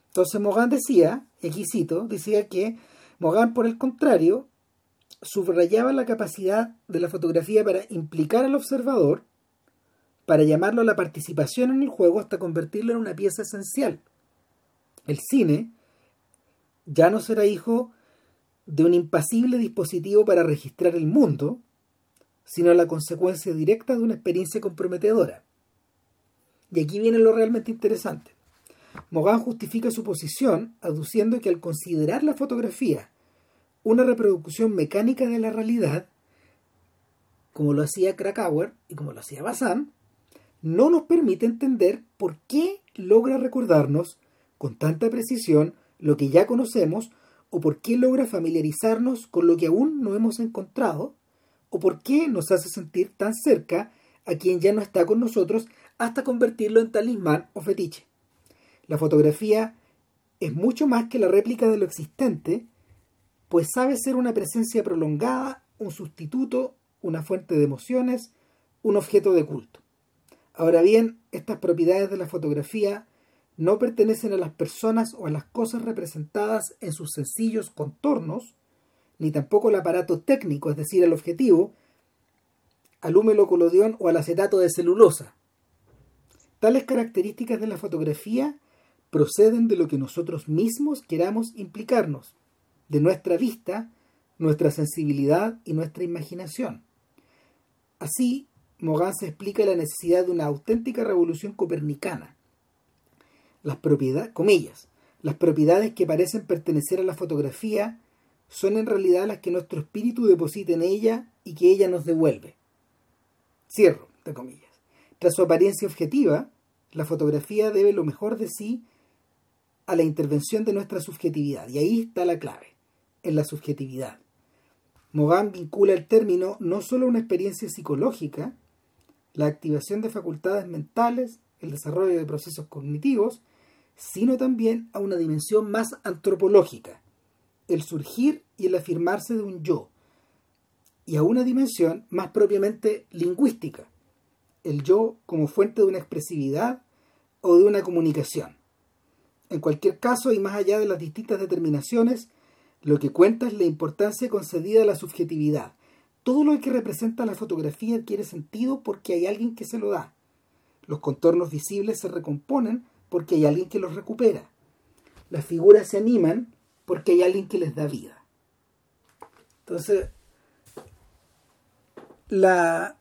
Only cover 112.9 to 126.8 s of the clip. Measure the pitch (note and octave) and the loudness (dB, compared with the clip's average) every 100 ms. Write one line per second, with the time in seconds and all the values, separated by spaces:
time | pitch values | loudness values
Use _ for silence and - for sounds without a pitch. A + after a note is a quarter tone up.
112.9 | _ _ _ _ _ _ _ _ - F#3 | _ _ _ _ _ _ _ _ 4 4
113.9 | - - _ - B2 B2+ - _ _ _ | 4 -6 _ -16 -14 -16 -20 _ _ _
114.9 | _ _ _ F3 F3 E3+ D#3+ G3 G3 G3 | _ _ _ 0 2 4 4 4 2 -6
115.9 | - D#3 C4+ G#3 D#3 C#4 _ _ _ _ | -4 -2 2 2 2 -2 _ _ _ _
116.9 | D#3 D3+ D#3 D3 D3 - G#3+ G#3+ G3+ G3+ | -10 -6 -2 0 0 -2 0 0 4 4
117.9 | G3 D3+ - G#3 A3+ A3 - G#3+ A#3+ - | 2 -2 -4 -6 -6 -6 -8 -8 -8 -10
118.9 | _ _ _ _ _ _ _ _ _ - | _ _ _ _ _ _ _ _ _ -2
119.9 | E3+ D#3+ D3+ D3 D3 D3 G#3+ A3 G3+ G3 | 0 2 0 -2 -2 -2 -2 -2 -4 -4
120.9 | F#3+ - D3+ E3+ D#3 C#3+ C#3 A#2+ C#3 E3 | -8 -10 -6 -4 -4 -4 -6 -6 -2 0
121.9 | A#3 A3+ - F3 E3 D3+ - - _ _ | 0 -2 -4 -2 -2 -6 -14 -20 _ _
122.9 | _ _ _ E3+ D3+ D3 D3 D3 C#3 C3+ | _ _ _ -4 -2 -2 -6 -8 -8 -8
123.9 | B2+ B2+ - _ _ _ _ _ _ _ | -10 -12 -14 _ _ _ _ _ _ _
124.9 | _ _ D3+ D3 F#3+ G#3 F#3 D#3 - G3 | _ _ 0 4 4 2 -6 -8 2 4
125.9 | F#3 - A3 G#3 F3+ F#3 G3+ F3 G3 | 4 4 4 4 2 -2 -4 -4 -4